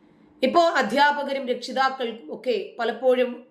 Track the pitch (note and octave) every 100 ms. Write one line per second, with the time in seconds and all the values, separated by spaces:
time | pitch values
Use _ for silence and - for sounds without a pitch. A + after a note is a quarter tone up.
0 | _ _ _ _ B3+ E4+ E4+ D#4 G#3 C4+
1 | D4 C#4+ C#4 C4+ B3 A#3 - B3 C4 C4
2 | A#3 A3 - - C4 G#3 - - A#3 -
3 | B3+ B3+ A#3+ A#3+ -